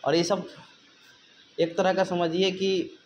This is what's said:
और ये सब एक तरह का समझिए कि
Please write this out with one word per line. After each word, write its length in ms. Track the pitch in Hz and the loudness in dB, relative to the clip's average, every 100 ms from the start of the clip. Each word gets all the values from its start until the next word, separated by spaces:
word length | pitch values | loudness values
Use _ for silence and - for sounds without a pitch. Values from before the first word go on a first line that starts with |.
और 100 | 135 | 2
ये 80 | 165 | 0
सब 240 | 170 190 - - - - - _ - - _ - - - | 2 -2 -4 -16 -20 -20 -20 _ -20 -20 _ -20 -16 -2
एक 180 | 165 165 | -2 2
तरह 160 | 185 | 0
का 100 | 185 | 2
समझिए 480 | 185 175 170 170 190 | 0 0 0 2 0
कि 460 | 185 190 185 - - | 0 0 0 -4 -12